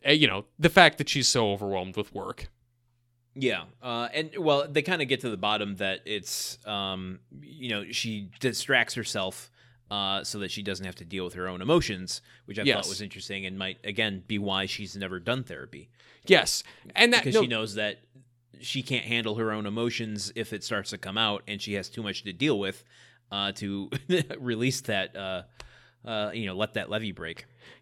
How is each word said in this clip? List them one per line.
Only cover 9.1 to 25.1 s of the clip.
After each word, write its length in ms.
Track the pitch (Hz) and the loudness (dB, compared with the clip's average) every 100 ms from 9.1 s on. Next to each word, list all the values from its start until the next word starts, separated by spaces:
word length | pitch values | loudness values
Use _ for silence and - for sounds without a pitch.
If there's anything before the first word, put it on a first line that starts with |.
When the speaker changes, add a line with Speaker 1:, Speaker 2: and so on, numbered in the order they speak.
| 107 95 - - _ _ _ _ | -2 -4 -6 -18 _ _ _ _
Speaker 2:
uh, 320 | 101 98 98 | -2 0 0
so 140 | - 104 | -2 -6
that 120 | 95 | -6
she 120 | 110 | -4
doesn't 240 | 101 92 92 | -4 -4 -6
have 80 | 90 | -10
to 80 | |
deal 200 | 85 95 | -10 -6
with 100 | 90 | -6
her 140 | 87 92 | -4 -6
own 120 | 90 | -4
emotions, 600 | 101 170 - 95 92 - - - | 4 4 4 -6 -6 -8 -10 -20
which 140 | - 101 | -12 0
I 40 | |
Speaker 1:
Yes. 140 | 107 98 | 2 2
Speaker 2:
thought 40 | 92 | 0
was 140 | 92 | -6
interesting 420 | 101 95 - 98 95 | -8 -10 -8 -6 -6
and 120 | 95 | -6
might, 200 | 95 95 | -6 -6
again, 380 | 104 104 110 95 87 | -6 0 0 -2 -4
be 120 | 107 | -2
why 280 | 101 95 95 | 0 0 -2
she's 280 | - 98 101 | -4 -10 -8
never 220 | 95 92 | -8 -6
done 240 | 87 127 | -2 -4
therapy. 480 | 123 71 64 - - _ - - - | -4 -12 -14 -18 -20 _ -20 -16 6
Speaker 1:
Yes. 360 | 180 - - - - - | 6 8 -2 -4 -20 -6
And 180 | - 240 | 4 6
that, 100 | 240 | 6
Speaker 2:
Because 100 | 147 | 6
Speaker 1:
no 60 | 220 | 4
Speaker 2:
she 40 | 127 | 4
knows 260 | 113 110 | 0 -2
that 260 | 101 104 98 _ 131 _ _ _ - | -2 -4 -4 _ -20 _ _ _ -14
she 220 | - 139 | -6 -6
can't 220 | 123 127 | -2 -2
handle 320 | 95 117 110 107 | 0 -2 0 -2
her 140 | 110 | -2
own 140 | 107 104 | -2 -4
emotions 640 | 110 117 117 110 104 98 - | 0 -2 -2 -4 -6 -6 -6
if 160 | 107 | -6
it 100 | 107 | -6
starts 280 | - 107 98 | -4 -4 -4
to 80 | 104 | -8
come 180 | 98 104 | -6 0
out, 240 | 110 101 - | 0 0 -4
and 120 | 101 | -8
she 120 | 107 | -4
has 140 | 101 92 | -4 -4
too 140 | - | -8
much 200 | 104 95 | -6 -6
to 80 | 104 | -8
deal 260 | 87 147 107 | 0 2 2
with, 260 | 98 - _ - - _ _ | 0 -6 _ -20 -20 _ _
uh, 200 | 101 101 | -4 -4
to 380 | 98 101 98 98 131 - | -4 -6 -6 -6 -8 0
<laughs> 240 | 180 139 - | 0 0 -4
release 440 | 123 113 127 127 | -2 0 0 0
that, 340 | - 101 95 | -2 -2 -2